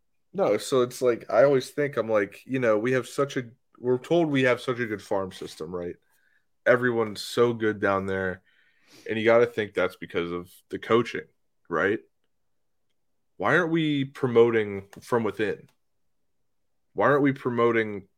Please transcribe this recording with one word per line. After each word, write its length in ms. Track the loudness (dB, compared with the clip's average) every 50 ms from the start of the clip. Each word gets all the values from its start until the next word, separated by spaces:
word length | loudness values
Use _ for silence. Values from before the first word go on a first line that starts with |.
| _ _ _ _ _ _ -4
no, 220 | -2 0 2 0 0
so 260 | 0 0 0 0 0
it's 180 | 0 -2 -2
like, 240 | 0 0 0 0 -2 0
I 140 | 4 4 6
always 260 | 6 4 2 0 -2
think, 280 | -6 -4 -4 -4 -2 -4
I'm 120 | -2 0
like, 320 | 0 0 0 0 -6 -14 -12
you 140 | -6 -4 -2
know, 180 | 2 2 2 2
we 160 | 2 0 -2
have 160 | -2 -2 -4
such 260 | -4 -4 -4 -4 -4
a, 80 | -8 -8 -10 -14 _ _ _ _ -8
we're 160 | -2 -2 -2 -2
told 300 | 0 0 2 2 2 2
we 140 | 2 2 4
have 160 | 4 2 2
such 200 | 0 -6 -4 -4
a 60 | -4
good 160 | -6 -6 -8
farm 300 | -6 -4 -4 -4 -4 -4
system, 420 | -10 -12 -14 -14 -12 -12 -12 -10 -8
right? 220 | -8 -8 -8 -12 _ _ _ _ _ _ _ _ _ _ _ _ _ 0
Everyone's 560 | 2 2 2 2 0 0 0 -2 -2 -4 -10
so 320 | -12 -6 0 2 2 2 2
good 260 | 0 -2 -2 -2 0
down 280 | 0 0 0 0 0 -2
there. 340 | -4 -4 -4 -4 -6 -8 _ _ _ _ _ _ _ _ _ _ -20 -16 -10 -6
And 80 | -4 0
you 60 | 2
gotta 220 | 4 6 6 4
think 280 | 2 0 -4 -6 -4 -2
that's 220 | -2 -2 -2 -2
because 380 | -8 -14 -8 -6 -4 -4 -4 -6
of 180 | -8 -10 -12 -20 _ _ -12
the 80 | -12 -10
coaching, 440 | -4 0 0 0 0 0 -4 -10 -10 _ _ _ _ _ _ _ _ -6
right? 300 | -2 0 0 0 0 -2 -6 _ _ _ _ _ _ _ _ _ _ _ _ _ _ _ _ _ _ _ _ _ _ _ _ _ _ -4
Why 180 | 0 2 2
aren't 160 | 2 2 2
we 320 | 0 0 0 0 -2 -2 -4
promoting 840 | -6 -6 -4 -2 2 6 6 6 6 6 0 0 -2 -4 -8 -10 -12 -20 -18
from 240 | -8 -2 -2 0 0
within? 460 | 0 -2 -2 -2 -2 -2 -6 -8 -20 _ _ _ _ _ _ _ _ _ _ _ _ _ _ _ _ _ _ _ _ _ _ _ _ -4
Why 120 | 0 2 4
aren't 140 | 4 4
we 100 | 4 2
promoting 800 | 0 0 -4 -4 0 2 2 2 2 2 0 -2 -4 -10 -12 _ _